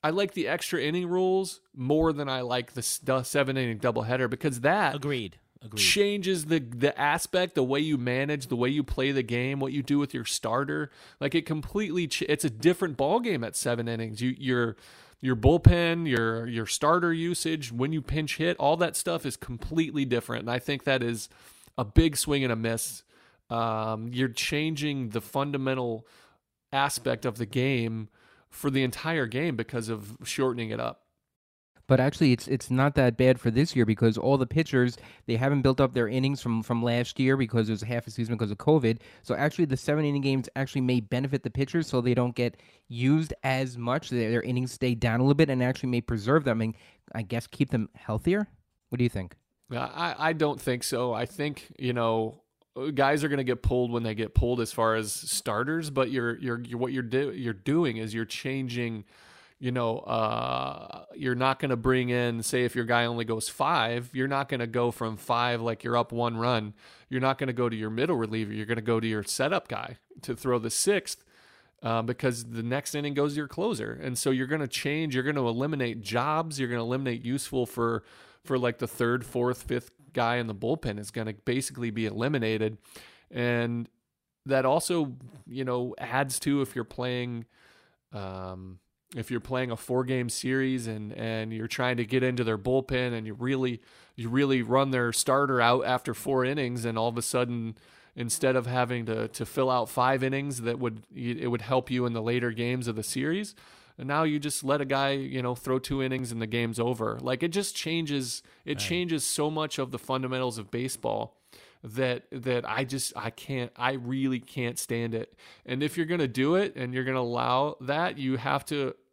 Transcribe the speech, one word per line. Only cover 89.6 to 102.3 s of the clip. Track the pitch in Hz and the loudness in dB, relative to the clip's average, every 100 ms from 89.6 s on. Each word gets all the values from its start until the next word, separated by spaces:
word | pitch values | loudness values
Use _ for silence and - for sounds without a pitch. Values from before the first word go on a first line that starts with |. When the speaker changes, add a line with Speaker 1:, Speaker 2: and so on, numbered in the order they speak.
| 127 | -2
Speaker 1:
a | 117 | -6
four-game | - 127 127 131 120 | -2 -2 0 -2 -2
series | - 135 131 135 127 113 | -4 -2 0 0 -2 -4
and, | 110 104 | -6 -8
and | - 113 113 110 | -6 -4 -4 -4
you're | 110 117 | -6 -6
trying | - 127 120 | -2 0 0
to | |
get | 110 127 | 0 2
into | 127 123 | 2 0
their | 113 107 | 0 0
bullpen | 110 131 131 131 127 | 2 0 0 -2 0
and | 117 | -4
you | 110 | -6
really, | 107 123 131 127 117 _ - - - | -6 -2 0 0 -4 _ -20 -20 -8
you | 113 | -2
really | 127 139 131 | 2 4 4
run | 113 127 139 | 4 4 4
their | 131 120 | 2 2
starter | 113 - 135 143 127 | 0 2 4 4 4
out | 120 123 | 6 6
after | 123 127 - | 4 0 -2
four | 113 - 135 | -6 0 2
innings, | 127 135 127 123 | 2 0 -2 -2
and | 117 113 | -4 0
all | 113 | 0
of | 117 | -2
a | |
sudden, | 117 127 123 120 113 110 - - - - | -2 0 0 -2 -6 -8 -18 -20 -20 -8
instead | 120 - 135 131 | -4 0 2 2
of | 120 | 0
having | 127 123 123 113 | 0 0 -2 -2
to, | 110 113 | -4 -4
to | - 113 | -6 -6
fill | - 131 | 0 2
out | 127 113 | 2 0
five | - 127 135 | 2 4 4
innings, | 131 139 143 123 | 0 -2 -4 -4
that | 117 120 | -4 -2
would, | 120 110 - | -4 -6 -14
it | 135 120 113 123 | -8 -6 -4 -2
would | 120 | -4
help | - 127 127 | 0 -2 0
you | 127 | -2
in | 123 | 0
the | 117 | -2
later | 113 | -2